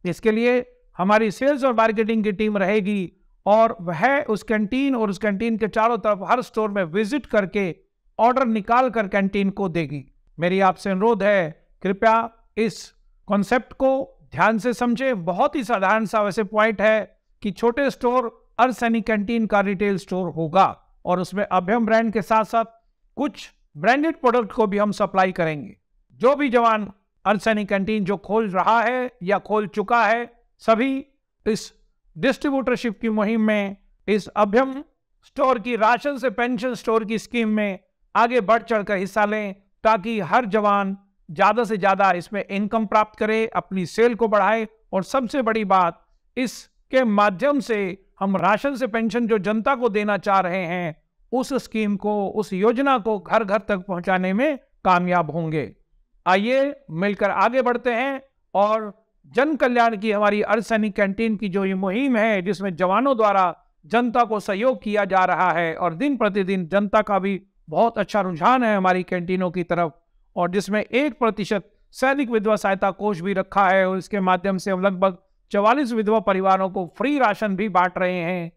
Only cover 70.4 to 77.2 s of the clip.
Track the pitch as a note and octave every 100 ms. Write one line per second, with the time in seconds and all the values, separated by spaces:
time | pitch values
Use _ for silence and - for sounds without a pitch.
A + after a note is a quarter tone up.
70.4 | F3 F#3+ F#3+ G#3 - A#3 D4 A3+ A3+ G#3+
71.4 | F#3 G#3 - _ _ - C4 C#4 A#3 A3+
72.4 | G#3 G#3+ G3+ F#3+ G3 F#3 G#3 F3 F#3+ F#3+
73.4 | F#3+ G3 F#3+ F#3+ F#3 F#3+ - G#3 F#3 F#3
74.4 | G3 F#3+ G3+ F#3 G3 F3+ F#3+ F3+ _ _
75.4 | _ G3+ G#3 C4+ B3+ A3+ G#3 A3 G3+ F#3
76.4 | F#3+ F#3+ F#3+ G3 E3+ - C4+ D4